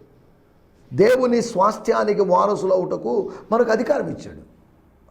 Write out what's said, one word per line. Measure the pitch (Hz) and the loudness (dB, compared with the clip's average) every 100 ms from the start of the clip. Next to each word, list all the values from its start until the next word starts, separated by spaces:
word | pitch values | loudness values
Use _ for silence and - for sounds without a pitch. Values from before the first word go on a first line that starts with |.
| - _ _ _ _ _ _ _ - | -20 _ _ _ _ _ _ _ -4
దేవుని | 123 208 254 247 233 | 2 4 4 2 0
స్వాస్థ్యానికి | - 196 202 214 - 226 214 196 | 0 0 0 0 -2 0 0 0
వారసులవుటకు | 190 180 202 202 185 185 165 80 117 233 - - - | 2 2 2 0 0 0 0 -4 -2 -2 -4 -8 -2
మనకు | 226 233 | 0 2
అధికారం | 220 240 277 170 | 0 0 -2 -4
ఇచ్చాడు. | - - - - _ _ _ _ _ _ | -8 -14 -18 -20 _ _ _ _ _ _